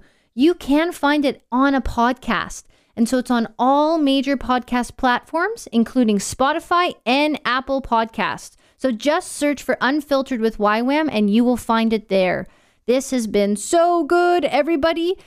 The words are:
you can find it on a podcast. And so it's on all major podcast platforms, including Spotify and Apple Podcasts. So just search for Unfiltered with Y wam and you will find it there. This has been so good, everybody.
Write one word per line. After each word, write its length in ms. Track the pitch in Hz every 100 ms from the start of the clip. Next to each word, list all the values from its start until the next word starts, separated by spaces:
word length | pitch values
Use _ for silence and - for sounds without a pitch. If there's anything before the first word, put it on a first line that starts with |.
| - _ _
you 200 | 233 311 349
can 360 | - 294 339
find 320 | - 285 294 277
it 180 | - _
on 240 | 240 277 269
a 60 |
podcast. 800 | - - 240 254 - 175 - - - _ _ -
And 120 | 226
so 120 | 254
it's 120 | 247
on 220 | 233 226 -
all 400 | 254 285 302 330
major 380 | 277 269 262 277
podcast 640 | 233 247 - 247 233 -
platforms, 680 | 254 240 - 320 392 453 -
including 460 | 233 226 254 220 202
Spotify 760 | - - 269 320 - 349 349 - 220
and 340 | 269 302 294 226
Apple 360 | 254 254 269
Podcasts. 760 | - 226 226 - 175 113 - - _ _
So 140 | 262
just 400 | 220 277 339 -
search 320 | - 294 285
for 140 | - -
Unfiltered 600 | 240 302 - 269 269 247
with 180 | 220 214
Y 220 | 208 214
wam 260 | 247 294 311
and 200 | 220 208
you 160 | 220 240
will 120 | 240
find 360 | - 226 226
it 160 | 220 -
there. 380 | 190 185 147 - _ _ _ -
This 240 | 254 262
has 160 | 262 220
been 280 | 208 202 208
so 480 | - 339 339 349
good, 400 | 285 349 349 349
everybody. 720 | - 262 294 330 330 339 339 392